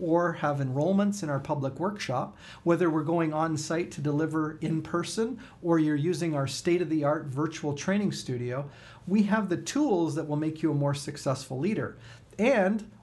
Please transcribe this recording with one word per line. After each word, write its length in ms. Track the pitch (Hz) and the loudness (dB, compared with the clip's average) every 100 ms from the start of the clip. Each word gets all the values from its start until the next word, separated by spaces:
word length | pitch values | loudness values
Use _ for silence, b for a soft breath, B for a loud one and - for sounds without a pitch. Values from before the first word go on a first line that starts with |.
or 320 | 170 170 175 | 2 4 2
have 260 | 165 151 143 | 0 0 0
enrollments 640 | 131 131 165 196 202 202 | 0 0 2 4 2 0
in 80 | 151 | -2
our 80 | 139 | -2
public 400 | 139 143 135 135 | -2 -2 -2 -2
workshop, 580 | 185 202 - 127 - - B B | -4 -4 -4 -4 -4 -10 B B
whether 260 | 170 170 175 | 2 4 4
we're 140 | 156 | 2
going 280 | 147 170 160 | 2 2 2
on 240 | 151 160 151 | 0 0 -2
site 360 | - 165 175 | -2 -2 -4
to 80 | - | -4
deliver 580 | 147 147 156 160 156 156 | 0 0 0 0 -2 -2
in 220 | 156 160 | -2 -2
person 560 | - 175 170 - 226 254 B B | -2 -2 -2 -2 -2 -4 B B
or 160 | 175 165 | 2 4
you're 160 | 151 | 4
using 400 | 147 165 156 170 | 2 0 0 0
our 140 | 147 135 | 0 -2
state-of-the-art 760 | - 175 175 160 156 143 160 147 | -2 0 2 2 0 2 0 -2
virtual 460 | 131 160 - 151 | -2 -2 -2 -4
training 380 | 143 - 202 190 | -4 0 0 0
studio, 580 | 135 - 123 120 127 143 B B B - | -2 -4 -4 -4 -6 -8 B B B 0
we 160 | 208 | 2
have 260 | 196 214 190 | 4 2 0
the 100 | 170 | -4
tools 580 | - 277 294 185 160 143 | -2 0 2 2 2 -2
that 100 | 151 | -2
will 80 | |
make 260 | 151 156 156 | -2 -2 0
you 120 | 160 | 0
a 20 | |
more 180 | 143 143 | 2 0
successful 640 | 139 - - 143 131 - 131 | 0 -4 -6 -4 -4 -4 -4
leader. 400 | 175 220 117 - B B B - | -2 -2 -4 -8 B B B 0
And 540 | 226 247 185 220 - - | 4 4 4 2 -4 -18